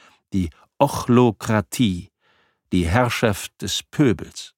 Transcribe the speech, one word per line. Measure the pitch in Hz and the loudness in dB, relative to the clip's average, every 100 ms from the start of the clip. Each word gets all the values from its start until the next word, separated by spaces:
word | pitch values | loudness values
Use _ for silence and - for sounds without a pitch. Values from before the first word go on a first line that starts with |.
| _ _ _ | _ _ _
die | 98 85 _ _ - | -4 -4 _ _ -2
Ochlokratie, | 139 139 - 120 123 - - 107 - - 113 87 90 _ _ _ _ _ _ | -2 -2 2 4 4 2 -2 -2 -2 0 0 0 -10 _ _ _ _ _ _
die | 92 82 | -2 0
Herrschaft | 117 120 - 113 98 - _ | 0 0 0 -2 -2 -10 _
des | 101 - | -8 -8
Pöbels. | - - 143 - - - - | -8 0 0 0 -6 -16 -20